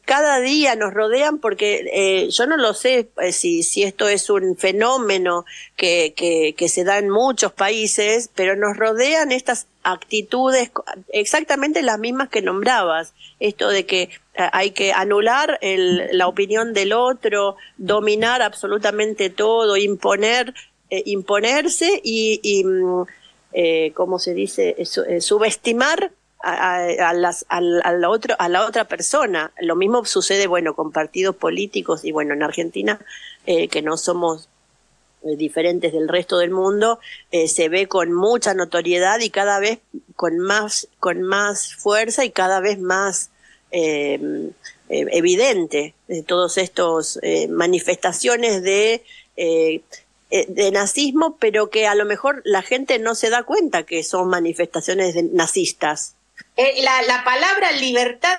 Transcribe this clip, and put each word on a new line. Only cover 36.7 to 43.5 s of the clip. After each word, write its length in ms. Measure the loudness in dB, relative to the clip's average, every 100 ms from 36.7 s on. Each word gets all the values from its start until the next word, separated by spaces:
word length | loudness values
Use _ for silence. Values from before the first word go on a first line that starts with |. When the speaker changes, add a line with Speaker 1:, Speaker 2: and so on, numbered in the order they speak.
| 2 0 0 -8 -20 -4
Speaker 1:
eh, 160 | 0 0
se 220 | 0 0
ve 180 | 0 0
con 260 | 0 0
mucha 420 | 2 2 2 0
notoriedad 640 | -2 -2 -2 0 2 2 0
y 100 | -2
cada 300 | -2 0 0
vez 180 | 0 -4 _ -20 -16 -4
con 240 | -2 0
más, 480 | 0 0 0 -6 -8 _
con 240 | -4 -2
más 540 | -2 0 0 -2 -8 -4
fuerza 480 | 0 0 0 0
y 60 | -2
cada 280 | 0 0 2
vez 220 | 0 -2
más, 500 | 0 0 0 -4 -8 _ _